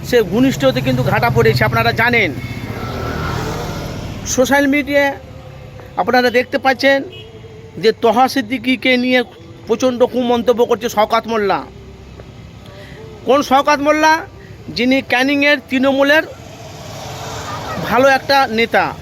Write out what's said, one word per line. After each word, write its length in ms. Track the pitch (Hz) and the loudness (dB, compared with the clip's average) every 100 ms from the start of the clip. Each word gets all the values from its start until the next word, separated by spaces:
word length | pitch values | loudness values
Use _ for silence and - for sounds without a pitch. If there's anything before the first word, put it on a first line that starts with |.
সে 200 | - 240 | 2 0
ঘনিষ্ঠতে 580 | 196 202 262 - 269 254 | 2 2 2 2 0 2
কিন্তু 220 | 254 254 | -2 0
ঘাটা 260 | 214 202 233 | 0 2 2
পড়েছে। 340 | 226 226 220 | 4 2 4
আপনারা 280 | 214 226 233 | 2 2 0
জানেন, 420 | 226 233 240 185 120 - - - - - - - - - - - - - - - - - - - | 2 2 2 0 -2 -10 -10 -10 -8 -8 -6 -6 -6 -4 -4 -6 -6 -8 -8 -8 -10 -10 -10 -6
সোশ্যাল 400 | - 254 277 285 | 0 2 4 2
মিডিয়ায় 480 | 285 277 285 277 277 - - - - - - - - | 0 0 0 0 -2 -14 -20 -20 -20 -18 -18 -14 -4
আপনারা 320 | 180 247 247 | 2 2 4
দেখতে 280 | 226 254 277 | 0 0 -2
পাচ্ছেন 460 | 269 262 269 277 - - - - - - - - | 0 2 2 2 -2 -14 -18 -20 -20 -20 -18 0
যে 140 | 202 | 0
তহা 360 | 214 233 220 254 | 2 2 4 2
সিদ্দিকীকে 720 | - 208 254 220 254 269 247 | 2 -4 -4 -2 0 2 2
নিয়ে 260 | 247 254 240 - - - - | 2 0 0 -10 -20 -20 -4
প্রচণ্ড 380 | 226 262 247 240 | 0 0 2 0
কুমন্তব্য 600 | 240 240 240 226 226 226 | 0 0 0 2 2 2
করছে 240 | 233 233 | 0 -2
শওকত 380 | - 214 226 220 | 0 2 0 0
মোল্লা। 360 | 226 202 165 127 - - - - - - - - - - - - - - - - | -2 0 -2 -4 -16 -20 -20 -20 -20 -20 -20 -20 -20 -20 -18 -18 -18 -18 -14 0
কোন 160 | 269 | 2
শওকত 380 | 269 269 285 294 | 4 2 4 2
মোল্লা? 380 | 294 302 311 320 381 - - - - | 2 4 4 2 -2 -16 -20 -18 -12
যিনি 320 | 156 247 262 | -2 2 2
ক্যানিংয়ের 560 | - 247 262 285 285 294 - | 2 0 2 2 2 0 0
তৃণমূলের 540 | 262 269 269 277 302 - - - - - - - - - - - - - - - - 156 | 0 2 2 4 4 2 -10 -18 -18 -18 -16 -16 -14 -14 -12 -12 -10 -10 -10 -8 -8 0
ভালো 180 | 226 269 | 4 4
একটা 400 | 262 - 277 269 | 4 2 2 2
নেতা। 460 | 220 226 208 160 - | 0 2 2 0 -4